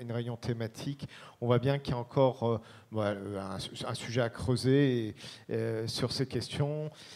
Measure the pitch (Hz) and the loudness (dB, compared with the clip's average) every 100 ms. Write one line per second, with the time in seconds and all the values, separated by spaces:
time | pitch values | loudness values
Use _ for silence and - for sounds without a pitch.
0 | 120 117 120 117 - 117 110 - 139 143 | -4 -4 -4 -4 -4 -2 -2 -6 -8 -6
1 | 143 - - - 120 120 135 139 139 123 | -10 -14 -18 -4 2 4 4 0 0 -4
2 | 120 143 131 120 117 110 - - - 110 | 0 6 6 6 0 0 -4 -20 -8 -2
3 | 104 101 98 98 98 95 - - 127 123 | 0 0 -4 -6 -6 -6 -8 -6 -6 -6
4 | - 117 117 - - 123 131 139 143 120 | -2 0 0 0 0 2 6 6 6 4
5 | 110 - - - - 113 113 110 113 - | -2 -8 -14 -14 -4 -2 0 -2 -4 -2
6 | 123 - 127 127 - - 143 151 151 - | -2 0 -2 -2 -4 -2 -2 -2 -6 -10
7 | - | -18